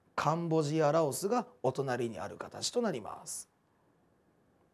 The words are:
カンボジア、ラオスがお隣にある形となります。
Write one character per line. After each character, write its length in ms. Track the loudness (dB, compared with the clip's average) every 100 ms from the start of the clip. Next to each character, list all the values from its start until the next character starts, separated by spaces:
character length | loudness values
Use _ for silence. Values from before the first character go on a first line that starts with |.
| _ 0
カ 180 | 2
ン 140 | 2 2
ボ 160 | 2
ジ 180 | 2 4
ア、 100 | 4
ラ 100 | 6
オ 80 | 2
ス 160 | 0 0
が 180 | 0 -2 -2
お 120 | -2
隣 360 | 0 0 0 -2
に 100 | -4
あ 80 | -8
る 100 | -10
形 340 | -12 -6 -4
と 100 | 0
な 80 | 0
り 120 | -2
ま 240 | -8 -12 -12
す。 240 | -12 -14 _ _ _ _ _ _ _ _ _ _ _ _